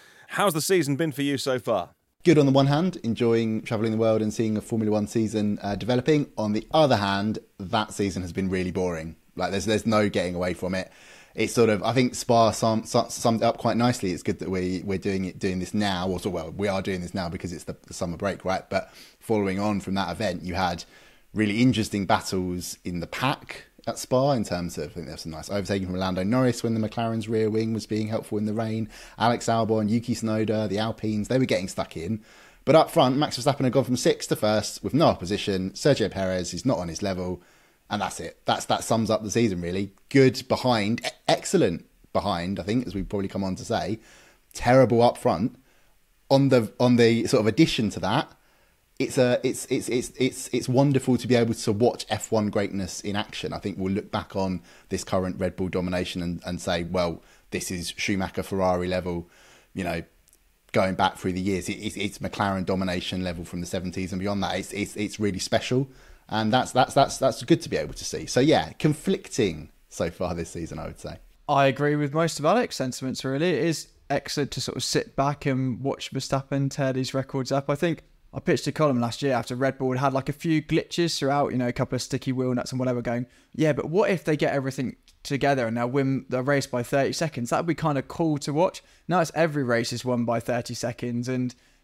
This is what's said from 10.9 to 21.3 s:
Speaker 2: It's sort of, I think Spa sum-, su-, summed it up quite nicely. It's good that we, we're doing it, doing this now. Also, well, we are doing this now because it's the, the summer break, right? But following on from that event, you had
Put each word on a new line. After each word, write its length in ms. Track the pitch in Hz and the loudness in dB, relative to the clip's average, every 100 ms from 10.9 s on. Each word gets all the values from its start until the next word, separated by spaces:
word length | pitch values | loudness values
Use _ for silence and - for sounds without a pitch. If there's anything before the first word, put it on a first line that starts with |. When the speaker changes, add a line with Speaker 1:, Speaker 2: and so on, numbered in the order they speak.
| - - - - | -14 -20 -20 -10
Speaker 2:
It's 160 | - 110 | -4 0
sort 180 | - 113 | 4 4
of, 120 | 104 | 4
I 120 | 101 | 2
think 200 | 120 123 | 2 2
Spa 380 | - - 117 110 | 0 2 6 6
sum-, 320 | - 117 110 | 4 2 0
su-, 260 | - 120 - | 0 0 0
summed 320 | - 120 113 | -2 0 2
it 40 | |
up 120 | 113 - | 2 0
quite 180 | 117 | 0
nicely. 360 | 107 123 120 98 | 2 2 2 -2
It's 100 | 78 | -2
good 160 | - 92 | -4 -4
that 140 | 80 | -4
we, 320 | 92 90 92 | -2 -2 -4
we're 140 | 98 95 | -4 -2
doing 260 | 104 95 | -2 -2
it, 140 | 92 - | -4 -4
doing 180 | 101 92 | -4 -4
this 160 | 90 | -2
now. 340 | 104 101 92 92 | -2 0 0 -2
Also, 220 | 87 104 | -2 -4
well, 220 | 87 80 | -6 -6
we 160 | 90 101 | -4 -2
are 120 | 95 | -2
doing 220 | 95 92 | -2 -4
this 140 | 87 | -4
now 120 | 98 85 | -6 -6
because 240 | 92 90 | -6 -8
it's 120 | 85 | -10
the, 120 | - - - | -12 -14 -16
the 60 | |
summer 220 | - 90 82 | -8 -6 -4
break, 280 | 101 80 | -4 -4
right? 240 | 90 92 - | -4 -4 -2
But 240 | - - - - _ | -4 -4 -12 -20 _
following 400 | - 107 98 95 | -2 0 0 0
on 200 | 107 101 | 0 -2
from 160 | 92 | -2
that 160 | 98 87 | -2 -2
event, 320 | 85 104 90 | -2 -4 -4
you 100 | 90 | -6
had 300 | 87 92 87 - - - _ _ | -2 -2 -2 -10 -20 -20 _ _